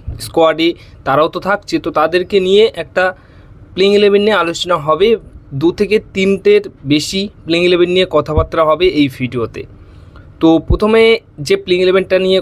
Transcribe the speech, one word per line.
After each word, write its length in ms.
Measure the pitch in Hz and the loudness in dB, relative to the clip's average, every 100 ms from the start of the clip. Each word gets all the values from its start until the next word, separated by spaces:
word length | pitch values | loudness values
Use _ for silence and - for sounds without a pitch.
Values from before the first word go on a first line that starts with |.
| - - | -16 -14
স্কোয়াডে, 540 | - - 160 156 165 170 - - | -6 0 2 2 -2 -4 -12 -12
তারাও 240 | - 139 160 | -4 0 0
তো 120 | 180 | -2
থাকছে। 380 | 185 202 - 160 | -4 -6 -4 -6
তো 120 | 160 | -4
তাদেরকে 500 | 151 160 180 180 202 | -2 0 -2 -2 -2
নিয়ে 300 | 185 196 220 | 2 2 2
একটা 400 | - 165 - 185 185 - - - - - | -2 -8 -4 -4 -4 -16 -20 -20 -20 -12
প্লেইং 200 | - 196 | -2 2
ইলেভেন 280 | 202 208 202 | 4 4 2
নিয়ে 140 | 208 202 | 2 0
আলোচনা 400 | 170 170 175 170 | -2 -4 -4 -2
হবে। 400 | 147 156 208 226 - - - | 0 0 2 0 -4 -20 -14
দু 180 | 135 160 | -4 -2
থেকে 260 | 180 202 214 - | 0 -2 -2 -4
তিনটের 460 | 196 190 196 208 208 196 - 135 | -4 -2 0 2 2 0 -10 -2
বেশি 420 | 147 143 190 202 - | -2 -2 -6 -8 -10
প্লেইং 200 | - 170 | -6 -2
ইলেভেন 260 | 180 175 175 | 2 2 2
নিয়ে 160 | 180 185 | 0 0
কথাবার্তা 540 | 151 147 156 160 170 | -2 -2 -2 -2 0
হবে 240 | 156 156 185 | 0 0 0
এই 200 | 147 143 135 | 0 -2 -2
ভিডিওতে। 460 | 127 123 110 - - - - - - - - - | -8 -6 -8 -8 -16 -18 -20 -20 -20 -20 -20 -2
তো 180 | 160 165 | 2 2
প্রথমে 600 | - - 214 220 226 226 - - | 0 0 2 4 4 2 -2 -10
যে 160 | 143 196 | -4 -2
প্লেইং 260 | 196 180 | 0 0
ইলেভেনটা 360 | 185 190 190 185 | 2 0 2 0
নিয়ে 220 | 190 190 | 2 0